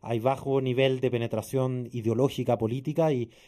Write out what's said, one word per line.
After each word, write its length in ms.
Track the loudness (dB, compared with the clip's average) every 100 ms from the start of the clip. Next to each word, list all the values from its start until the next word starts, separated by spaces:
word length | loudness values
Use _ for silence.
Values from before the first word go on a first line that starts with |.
hay 180 | -4 0
bajo 420 | 0 0 0 0
nivel 400 | 2 4 2 4
de 100 | 0
penetración 800 | 0 -2 -4 -2 -2 0 -2 -6
ideológica, 640 | -4 0 2 2 0 0 0
política, 560 | 0 -2 -4 0 0
y, 180 | 0 -4 -10